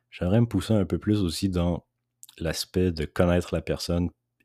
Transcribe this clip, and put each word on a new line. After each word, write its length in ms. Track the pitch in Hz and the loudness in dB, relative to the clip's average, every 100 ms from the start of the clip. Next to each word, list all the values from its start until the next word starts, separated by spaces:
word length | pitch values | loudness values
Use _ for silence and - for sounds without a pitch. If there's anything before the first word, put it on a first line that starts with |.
| _ | _
j'aimerais 280 | - 90 110 | -6 0 2
me 60 | 120 | 2
pousser 280 | 98 - | 0 0
un 120 | 110 90 | 0 0
peu 140 | 87 | -2
plus 240 | 98 104 | 0 0
aussi 260 | 90 78 101 | 0 -2 -2
dans 380 | 90 87 85 _ _ _ _ - - | 0 0 -2 _ _ _ _ -20 -8
l'aspect 540 | 82 - - 92 92 | -6 -6 -4 0 0
de 140 | 80 76 | 0 -4
connaître 460 | - 87 87 - | 2 4 2 0
la 120 | 82 | -4
personne 480 | 76 73 - 87 87 _ _ _ | -4 -6 -2 -2 -2 _ _ _